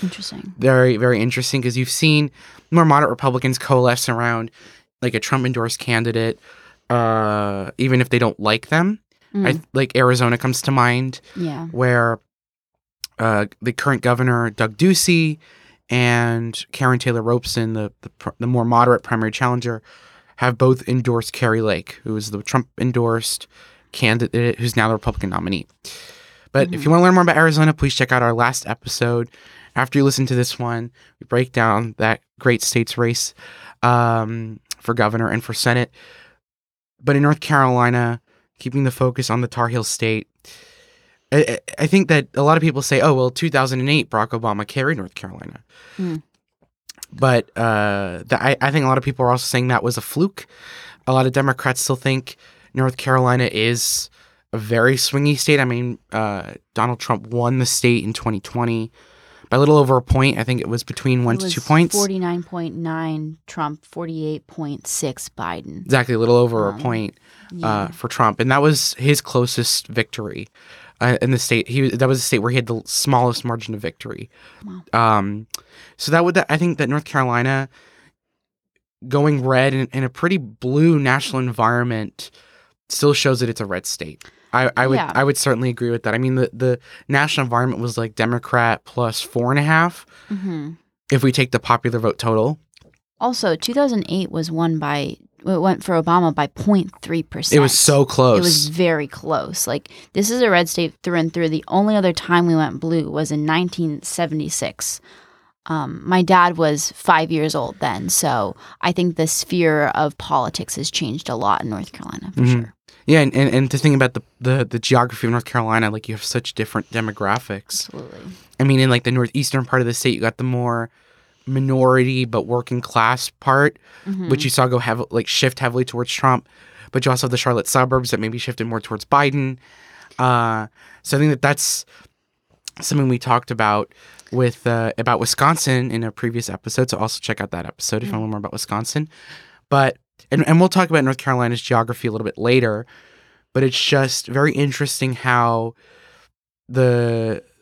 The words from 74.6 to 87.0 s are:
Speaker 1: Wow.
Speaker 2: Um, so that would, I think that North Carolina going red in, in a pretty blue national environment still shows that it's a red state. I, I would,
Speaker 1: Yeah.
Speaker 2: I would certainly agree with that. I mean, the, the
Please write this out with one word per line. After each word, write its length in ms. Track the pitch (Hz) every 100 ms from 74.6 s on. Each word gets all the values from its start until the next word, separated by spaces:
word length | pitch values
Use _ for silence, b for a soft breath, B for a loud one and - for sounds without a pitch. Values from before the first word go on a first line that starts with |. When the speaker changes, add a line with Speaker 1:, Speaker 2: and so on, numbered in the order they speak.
| 208
Speaker 1:
Wow. 520 | 185 - 117 113 107
Speaker 2:
Um, 300 | 98 104 113 - B B B B
so 140 | -
that 120 | 165 175
would, 120 | 180 -
I 80 | 151
think 200 | 175 156
that 120 | 131
North 160 | 147 -
Carolina 640 | 143 127 120 127 135 135 b b b b b _ _ _ _ _ _ _ _ 127
going 360 | 143 151 143 127
red 280 | 131 139
in, 140 | 135 127
in 120 | 131
a 60 | 127
pretty 280 | 127 175 190
blue 640 | 120 110 127 139 165 156
national 400 | 135 135 - 131
environment 920 | 127 117 113 120 120 113 107 - - b b b b b -
still 240 | - 147
shows 260 | 143 139 127
that 100 | 120
it's 120 | 113
a 40 | 101
red 200 | 92 -
state. 380 | - 78 73 - B B
I, 160 | 123 131 -
I 120 | 131
would, 80 | 131
Speaker 1:
Yeah. 160 | 85 -
Speaker 2:
I 80 |
would 140 | 139 143
certainly 320 | 139 117 127
agree 220 | 117 120
with 120 | 117
that. 100 | 117
I 40 | 113
mean, 180 | 131 127
the, 140 | 120
the 260 | 117 127 123 B B